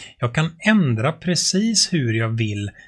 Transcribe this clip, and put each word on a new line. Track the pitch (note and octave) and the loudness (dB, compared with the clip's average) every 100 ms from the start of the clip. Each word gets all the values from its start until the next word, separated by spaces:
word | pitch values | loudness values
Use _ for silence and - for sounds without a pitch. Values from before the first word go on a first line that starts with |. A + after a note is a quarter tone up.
| - - | -20 -6
Jag | A#2+ A#2+ | -4 -2
kan | D#3+ - | -4 -2
ändra | G#3+ G#3+ D3+ A2+ B2 | 2 4 4 2 0
precis | D#3+ E3+ E3+ - F#3 A3 G3+ - | -2 -2 -2 0 0 0 0 0
hur | E3+ B2 | 0 0
jag | A2+ A2+ | 0 0
vill | A2+ A2 G#2 G2+ - | 0 -2 -2 -6 -10